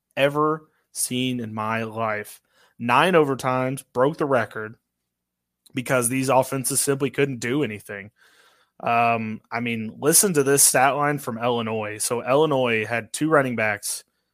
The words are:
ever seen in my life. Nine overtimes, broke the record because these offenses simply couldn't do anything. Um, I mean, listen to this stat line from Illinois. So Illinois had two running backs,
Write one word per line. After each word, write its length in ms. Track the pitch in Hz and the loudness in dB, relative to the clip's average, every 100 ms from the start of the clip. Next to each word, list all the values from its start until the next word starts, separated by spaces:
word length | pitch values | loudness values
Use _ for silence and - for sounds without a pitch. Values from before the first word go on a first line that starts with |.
| _ - | _ 0
ever 520 | 139 147 156 156 - _ _ - | 0 2 0 0 -6 _ _ -8
seen 440 | - 127 127 123 | -6 -2 -2 -4
in 140 | 110 | -6
my 300 | 110 107 113 | -6 -4 -2
life. 580 | 113 107 113 104 104 - _ _ _ - | -4 -4 -4 -4 -8 -16 _ _ _ -8
Nine 340 | 120 123 170 | 2 4 6
overtimes, 680 | 175 147 131 131 127 127 135 - | 6 4 0 -2 -2 -2 -4 -6
broke 240 | 123 135 160 | 0 2 2
the 80 | 151 | 0
record 500 | 131 107 113 110 117 _ _ _ _ _ _ _ _ _ | 0 0 -6 -12 -16 _ _ _ _ _ _ _ _ _
because 360 | 139 120 131 117 | -8 -2 0 0
these 200 | 131 131 | -2 2
offenses 500 | 131 127 135 123 135 | 2 2 -2 -2 -2
simply 300 | - 139 139 | 0 0 -2
couldn't 300 | - 139 123 | 0 -2 -2
do 240 | 117 139 | -4 -2
anything. 480 | 123 104 - 101 104 _ _ _ _ _ _ _ | -2 -6 -12 -14 -14 _ _ _ _ _ _ _
Um, 640 | - 117 117 117 110 110 - | 0 2 2 0 -2 -8 -8
I 100 | 117 | -6
mean, 340 | 120 113 110 - | -4 -4 -6 -4
listen 340 | 139 165 208 | 2 4 4
to 100 | 151 | 2
this 200 | 135 139 | 2 4
stat 320 | - 135 135 135 | 4 4 2 2
line 240 | 147 143 | -2 -2
from 180 | 135 113 | -6 -4
Illinois. 600 | 120 120 110 110 104 107 | -2 -2 -2 -4 -6 -6
So 300 | - 120 120 | -6 -4 0
Illinois 580 | 139 156 135 123 113 107 | 2 2 2 0 0 -2
had 280 | 117 110 | -4 -6
two 160 | - 151 | -4 2
running 260 | 156 131 117 | 4 2 0
backs, 480 | 107 101 - - - _ _ | -2 -2 -6 -10 -12 _ _